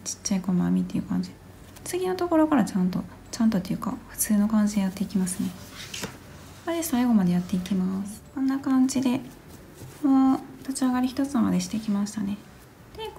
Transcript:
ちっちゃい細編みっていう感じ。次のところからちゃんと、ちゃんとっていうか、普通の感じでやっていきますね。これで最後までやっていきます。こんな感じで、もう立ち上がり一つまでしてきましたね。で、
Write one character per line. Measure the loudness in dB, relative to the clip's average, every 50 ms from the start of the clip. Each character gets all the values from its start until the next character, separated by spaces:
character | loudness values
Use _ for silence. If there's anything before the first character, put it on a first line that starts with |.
| -8
ち | -12 -10
っ | -8 -4
ち | -2 -2
ゃ |
い | -2
細 | 0 0 2 2
編 | 2 2 2
み | 2
っ | 2
て | 0 -2
い | -4
う | -4
感 | -2 -2 -4 -4
じ。 | -4 -8 -16 -20 -20 -20 -20 -20 -20 -20 -16 -10
次 | -6 -4 -2 -2 0
の | 0
と | 0 0 2
こ | 4
ろ | 4 4 4
か | 4
ら | 2 2
ち | 2 2
ゃ | 0
ん | 0 2
と、 | 0 -2 -4 -6 -10 -18 -16 -8
ち | -2 2
ゃ | 2
ん | 4
と | 4 2
っ |
て | 0 -2 -4
い |
う | -4
か、 | -4 -6 -8 -8 -10 -10
普 | -8 -4
通 | -2 2 2 4
の | 4 4
感 | 4 4 4
じ | 2 2
で | 0 0
や | 0
っ | -2
て | -4 -4
い |
き | -2 0 0
ま | 0
す | 0 -2 -2 -4
ね。 | -4 -6 -8 -14 -18 -16 -16 -14 -14 -10 -10 -10 -10 -10 -14 -20 -20 -20 -20 -20 -20 -20 -10 -6
こ | -4
れ | -4 -2
で | -2
最 | 0 0 2 4
後 | 4 6
ま | 6 6
で | 4 4
や | 2
っ | 0
て | 0 -2
い | -4
き | -2 -2 -2
ま | 0 0 0 -2 -4 -6
す。 | -6 -10 -14 -18 -12 -6
こ | -2
ん | 0
な | 0 0 0
感 | 0 2 4 4 4 4
じ | 2 0
で、 | 0 0 0 -2 -4 -8 -16 -20 -20 -20 -20 -20 -20 -20 -20 -18 -18 -18 -8 -2 2
も | 4 6 6 6 6 4
う | 2 0 -6 -16 -12 -10
立 | -8 -4 0
ち | 0
上 | 0 2
が | 2
り | 0 0
一 | 0 -2 -2
つ | 0 2
ま | 2 2 4
で | 2 2
し | 0 -2
て | -4 -4
き | -2 0
ま | 0 0 0
し | -2 -2
た | -4
ね。 | -4 -4 -4 -6 -8 -14 -20 -20 -20 -20 -20 -20 -20 -18 -14
で、 | -12 -12 -12 -12